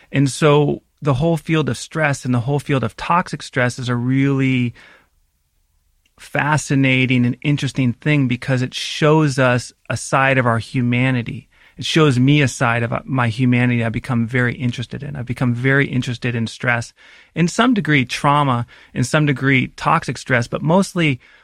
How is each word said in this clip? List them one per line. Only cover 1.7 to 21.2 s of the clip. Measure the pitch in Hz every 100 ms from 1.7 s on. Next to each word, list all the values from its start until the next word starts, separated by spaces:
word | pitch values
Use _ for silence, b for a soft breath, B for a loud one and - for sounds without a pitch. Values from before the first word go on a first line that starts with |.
| -
stress | - 160 147 135
and | 127 123
the |
whole | 117 143
field | - 135
of | 123 -
toxic | - 175 - 147
stress | - 135 123 127
is | 123
a | 120
really | 127 135 139 135 131 127 120 b b b b _ _ _ _ _ _ _ _ _ _ _
fascinating | - 143 139 151 - 139 135 131 127 127 120
and | 135
interesting | 147 147 135 - 123
thing, | - 151 147 127
because | 123 - 127
it | 127
shows | - - - 151 156 151 131
us | 127 123 - _ -
a | 123
side | - 143 135 131
of | 120
our | 113
humanity. | - 135 120 123 131 127 113 113 - b b b
It | 120
shows | 165 151 123
me | 131 147
a | 131
side | - 123 117
of | 117 127 -
my | 131 117
humanity | 110 127 123 123 120
I've | 113
become | 117 - 120 113
very | 127 120 -
interested | 123 120 113 123
in. | 143 143
I've | 120
become | 127 127
very | 120 131 139 131
interested | 127 123 117 123
in | 117 110
stress, | - 127 120 - _ b b b 160
in | 170
some | - 240 208
degree | 151 143
trauma, | 120 - 143 147 139 120 117 b b -
in |
some | 123 156 147
degree | 127 135 131 123
toxic | - 151 160 - 123
stress, | - 123 117
but | 139
mostly | 147 185 190 175 156 127